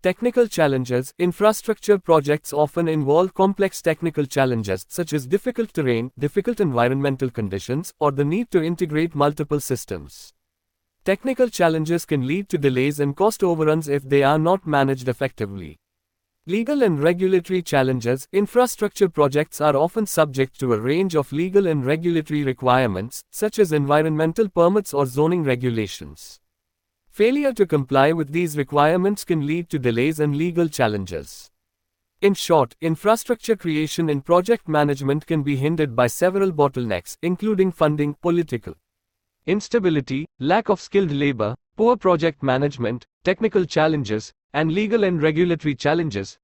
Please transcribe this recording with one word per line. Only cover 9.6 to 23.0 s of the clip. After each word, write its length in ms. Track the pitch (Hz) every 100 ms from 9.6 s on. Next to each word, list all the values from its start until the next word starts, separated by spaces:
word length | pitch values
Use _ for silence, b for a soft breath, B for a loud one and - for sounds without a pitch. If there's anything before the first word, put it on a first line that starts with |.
systems. 720 | - 127 - 90 71 - - _ _ _ _ _ _ _ -
Technical 420 | 202 262 262 247
challenges 560 | - 170 160 156 170
can 220 | - 147 127
lead 220 | 180 202
to 100 | 170
delays 400 | 139 127 139 147
and 160 | 143
cost 300 | 139 202 -
overruns 420 | 185 165 156 160 156
if 160 | 143
they 220 | 135 143
are 160 | 139 156
not 260 | 160 190 160
managed 400 | 143 135 131 127
effectively. 720 | 117 135 - 104 98 78 78 _ _ _ _ _ _ -
Legal 340 | 202 233 294
and 180 | 226 151
regulatory 640 | 156 175 185 185 170 185
challenges. 640 | 170 143 131 131 117 135 -
Infrastructure 760 | 190 208 240 247 - 208 - 190
projects 520 | 151 147 143 156 -
are 160 | 151 139
often 280 | 165 226
subject 540 | 208 - 151 131 135 -
to 140 | 131
a 80 | 107
range 340 | 120 160 196
of 160 | 156 135
legal 380 | 139 185 196 185
and 180 | 151 127
regulatory 560 | 160 170 165 156 151
requirements, 800 | 139 127 127 127 123 92